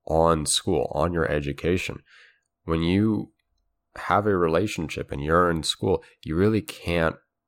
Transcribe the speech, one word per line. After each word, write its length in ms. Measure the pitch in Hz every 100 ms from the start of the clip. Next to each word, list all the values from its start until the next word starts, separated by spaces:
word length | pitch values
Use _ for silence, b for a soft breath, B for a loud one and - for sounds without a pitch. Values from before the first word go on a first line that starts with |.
| -
on 400 | 80 82 80 73
school, 440 | - - 80 -
on 180 | - 85
your 180 | 85 76
education. 680 | 76 71 71 82 90 - - _ b b b b _
When 180 | - 82
you 500 | 82 95 110 107 - _ _ _ _ _ _ -
have 300 | - 92 104
a 100 | 95
relationship 720 | 82 80 107 - 78 - -
and 100 | 69
you're 260 | 73 85 87
in 120 | 82
school, 400 | 73 - - 87 B B
you 140 | - 78
really 240 | 101 110
can't 560 | - - - 85 80 - _ _